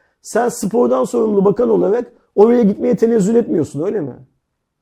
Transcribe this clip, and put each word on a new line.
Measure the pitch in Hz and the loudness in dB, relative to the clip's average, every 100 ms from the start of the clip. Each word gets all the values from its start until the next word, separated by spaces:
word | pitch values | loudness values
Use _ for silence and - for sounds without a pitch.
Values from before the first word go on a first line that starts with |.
| _ _ | _ _
sen | - 208 240 | -6 -4 -4
spordan | - 196 233 247 254 | -4 -4 -2 0 0
sorumlu | 247 240 220 202 | -2 -2 0 2
bakan | 196 196 240 | 2 0 0
olarak | 202 180 233 240 _ _ | 0 0 -2 -4 _ _
oraya | - 220 240 | 2 4 6
gitmeye | 208 208 247 220 | 2 0 -2 0
tenezzül | 226 233 185 | 2 2 2
etmiyorsun, | 233 - 196 139 139 | 0 0 -2 -4 -4
öyle | 180 226 | -6 -4
mi? | 139 123 131 _ _ _ _ _ | -8 -12 -20 _ _ _ _ _